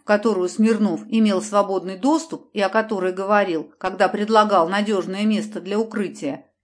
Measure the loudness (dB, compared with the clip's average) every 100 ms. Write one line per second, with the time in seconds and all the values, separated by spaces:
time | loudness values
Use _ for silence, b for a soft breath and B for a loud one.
0 | 0 2 2 0 -2 2 2 2 0 -2
1 | -2 2 2 2 0 0 0 -2 -6 -4
2 | 0 0 0 -10 -10 -4 0 0 -2 -2
3 | -2 -2 0 2 2 -2 -6 _ -8 0
4 | 0 0 2 4 4 4 2 0 0 -2
5 | -2 -2 0 0 -2 -8 -4 -4 -2 -4
6 | -6 -6 -8 -8 -12 _